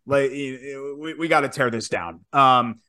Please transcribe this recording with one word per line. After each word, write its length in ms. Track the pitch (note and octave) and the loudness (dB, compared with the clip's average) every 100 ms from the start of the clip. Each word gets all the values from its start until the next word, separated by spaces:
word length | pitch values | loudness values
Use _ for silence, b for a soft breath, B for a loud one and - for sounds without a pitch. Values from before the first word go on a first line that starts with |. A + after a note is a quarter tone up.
Like, 260 | A#2+ C#3 C#3 | -2 0 0
y-, 260 | C#3 C3+ C3 | -2 -8 -10
y-, 340 | C3+ C#3 C#3 C#3+ | -14 -12 -12 -12
we, 160 | D#3+ | -12
we 140 | D3 E3 | -6 0
gotta 200 | D#3+ C3+ | 2 2
tear 220 | C#3+ B2+ | 0 -2
this 180 | A2+ - | -2 -4
down." 360 | G#2 E2+ E2+ _ | -6 -6 -12 _
Um, 480 | C#3 C3 B2+ A#2+ A2 | 4 6 6 2 -6